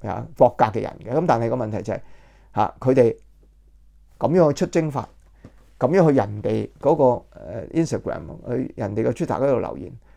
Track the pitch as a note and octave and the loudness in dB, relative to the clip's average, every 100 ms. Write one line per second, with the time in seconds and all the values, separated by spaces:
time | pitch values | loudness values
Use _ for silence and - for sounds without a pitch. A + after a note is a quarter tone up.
0 | G2+ F2+ A#2+ - B2+ - A2+ G#2+ G#2 - | -8 -8 -4 2 2 4 0 0 -6 -10
1 | A2 C#3 E3+ A#2+ A#2 B2+ A2 G#2 G#2+ F#2+ | -6 -2 0 2 0 -2 -4 -6 -6 -8
2 | - - - - - - G#2 - C3 C3 | -10 -20 -20 -20 -8 -2 -2 0 2 4
3 | A#2 A2+ - _ _ _ _ - - - | 4 2 -10 _ _ _ _ -20 -20 -20
4 | _ - A#2+ F3+ D#3 C#3 F#3 F3 D#3 C3+ | _ -4 0 4 4 2 0 0 -2 -4
5 | - - - _ - - - - B2+ F#3 | -10 -14 -20 _ -20 -20 -20 -2 2 6
6 | E3 C3+ G#2 G#2 G2+ A2 G#2 - C#3 D3+ | 6 4 2 -2 -4 -2 -4 -2 0 4
7 | C3 A#2+ - - - A#2 - D#3 E3 G#2+ | 4 2 -6 -18 -12 -12 -6 -2 -2 -2
8 | G#2 - D#2+ D#2+ - B2 B2 - G#2 G#2+ | -4 -8 -10 -12 -6 -4 -4 -6 -6 -2
9 | A#2+ B2 D#3+ - C#3 A#2+ F#2 C#2 F2 B2 | -2 -2 -4 -2 0 0 -2 -8 -12 -16
10 | - | -20